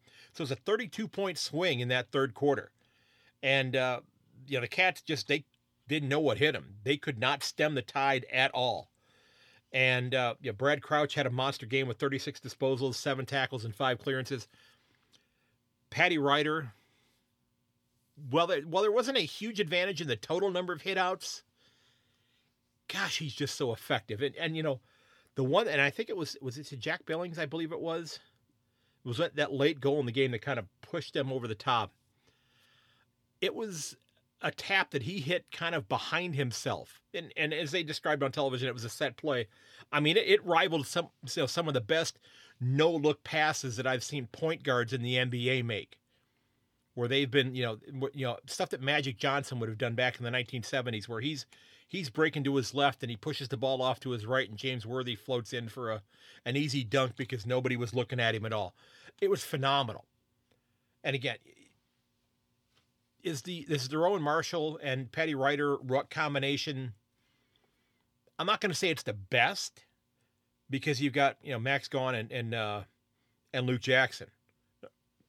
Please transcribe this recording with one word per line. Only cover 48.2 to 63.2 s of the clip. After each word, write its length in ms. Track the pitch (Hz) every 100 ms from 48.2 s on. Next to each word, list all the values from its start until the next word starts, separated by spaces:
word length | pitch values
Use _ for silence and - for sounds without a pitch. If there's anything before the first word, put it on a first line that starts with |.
| 127
know, 100 | 113 -
stuff 220 | - 180
that 120 | 131
Magic 340 | 135 151 135 117
Johnson 420 | 143 139 - 123
would 100 | 110
have 80 | 107
done 160 | 123
back 240 | 117 123 120
in 60 |
the 60 | 120
nineteen 320 | 127 120 127
seventies, 460 | - 135 120 110 101
where 120 | 113
he's, 260 | 143 143 - - - - _
he's 220 | 190 143
breaking 340 | 160 156 151
to 120 | 139 139
his 180 | 117
left 280 | 135 143 -
and 80 | 135
he 60 | 117
pushes 320 | 156 143 131
the 80 | 107
ball 260 | 135 131
off 180 | 127 131
to 100 | 131
his 140 | 120
right, 240 | 107 131 107
and 80 | 107
James 300 | 131 123 107
Worthy 300 | 127 123 113
floats 360 | - 123 107
in 160 | 120 117
for 220 | 127 113
a, 120 | 107 - _ - - 120
an 100 | 139
easy 280 | 147 139
dunk 320 | 110 139 131 -
because 280 | 127 120
nobody 320 | 107 127 123 120
was 180 | 117
looking 260 | 123 120 123
at 140 | 113
him 120 | 110 110
at 60 |
all. 220 | 110 92 - - - - -
It 80 | 196
was 160 | 170
phenomenal. 600 | - 143 139 139 120 - - _ _ _ _ _ _ _ _ _
And 120 | 147 135
again, 200 | 127 110 - - _ _ _ _ _ _ _ _ _ _ _ _ _ _ _ _